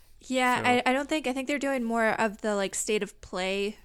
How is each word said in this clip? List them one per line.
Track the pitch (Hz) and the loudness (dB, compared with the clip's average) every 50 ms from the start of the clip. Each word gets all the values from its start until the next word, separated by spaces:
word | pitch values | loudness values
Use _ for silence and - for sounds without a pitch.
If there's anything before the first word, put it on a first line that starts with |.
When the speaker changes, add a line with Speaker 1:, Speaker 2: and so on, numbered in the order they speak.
| - - - - | -20 -20 -20 -20
Speaker 1:
Yeah, | - - 254 254 254 247 247 - - | -10 -4 -2 2 2 2 2 2 2
Speaker 2:
So | 247 | 4
Speaker 1:
I, | 247 247 - | 2 4 4
I | 254 254 | 2 2
don't | 269 285 277 | 0 0 0
think, | 311 311 269 | -2 -2 0
I | 254 254 | -2 -4
think | 254 262 254 | -4 -2 -2
they're | 294 277 | -2 -2
doing | 277 277 269 262 233 | 0 -2 -2 -2 -2
more | 226 226 233 226 220 | 0 0 2 2 2
of | - - 220 220 196 - | 2 2 0 0 0 -2
the, | - 220 208 | -2 -2 0
like, | 202 196 190 - | 0 0 -2 -2
state | - - - 214 214 208 | -4 -2 0 0 0 0
of | 196 - - | -2 -6 -14
play | - - - 185 185 190 196 196 202 202 214 - - | -16 -10 -6 -4 -2 -2 -2 -2 -2 -4 -4 -8 -16